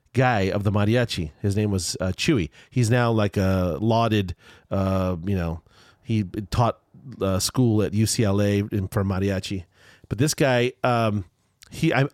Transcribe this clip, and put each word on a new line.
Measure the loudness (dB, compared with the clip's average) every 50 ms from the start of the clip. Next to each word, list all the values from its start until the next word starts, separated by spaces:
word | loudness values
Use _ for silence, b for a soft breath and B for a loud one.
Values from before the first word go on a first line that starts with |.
| _ _ 0
guy | 2 2 4 4 2 2 0
of | 0 0 0
the | 0
mariachi, | 2 2 2 2 2 2 0 0 -2 -6 -6 -6 -6 _
his | -4 -2 0
name | 0 0 0
was, | 0 -2 -2 -4 -4 -4
uh, | -4 -4 -4
Chewy. | -2 0 2 2 2 0 -4 B B B B
He's | -2 0 2 2
now, | 2 2 2 2
like, | 2 2 0 0 0
a | 0 0 2 2 2 0 0 -2 -2
lauded, | 0 0 2 2 2 2 2 0 0 -2 -6 B B B B B B -6
uh, | -4 -2 0 0 0 0 0 -2 -4 -4 -4
you | -2 -2
know, | -2 -2 -4 -6 -8 -10 b b b b b b b
he | _ -2 -2 -2 -2 -4 -6 -8 -8 -4
taught, | 0 0 0 0 0 _ _ _ -20 -20 -20 -16 -8 -4
uh, | -2 -2 0 -2
school | -2 -2 0 0 2 2 2 2
at | 0 0 0
U | 0 0
C | 0 0 0 0
L | 2 2 2
A | 2 2 2 0
in, | 0 -2 -2 -4 -4
for | -2 -2 -2 -2
mariachi. | 0 0 0 0 -2 -2 -4 -4 -6 -8 -10 -10 b b b b b b b b
But | -8 -4 -2
this | 0 0 0
guy, | 2 2 2 2 2 2 0 -2 _ 0
um, | 0 2 2 2 0 0 -2 -4 -8 _ _ _ _ _ _ -20 -18
he, | -6 -2 0 2 2
I, | 2 0 0